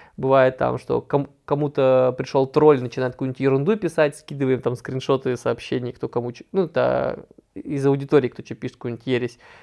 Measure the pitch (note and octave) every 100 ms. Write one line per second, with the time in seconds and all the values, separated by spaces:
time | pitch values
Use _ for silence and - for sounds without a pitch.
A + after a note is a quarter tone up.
0 | - - C3+ C3+ C3 C3 B2+ B2 - B2
1 | - C#3 C#3 _ - D3 D3 C#3+ C3 C3
2 | B2+ B2+ C3 C#3 C3+ D3+ D3+ C#3+ B2 -
3 | B2+ B2 C3+ B2+ C3+ C3+ C#3+ G#3+ F3+ -
4 | D3+ - - C#3+ C3+ B2+ B2+ B2 - C3
5 | - C3+ C3 B2 B2 A#2 - B2+ B2 -
6 | C3 B2+ A#2+ B2 - F#3+ E3+ - B2 B2+
7 | B2+ - - _ _ - - C#3+ C#3 C#3
8 | C#3 D3 B2 - - A2+ B2 - B2 A#2
9 | - B2 A#2+ - - -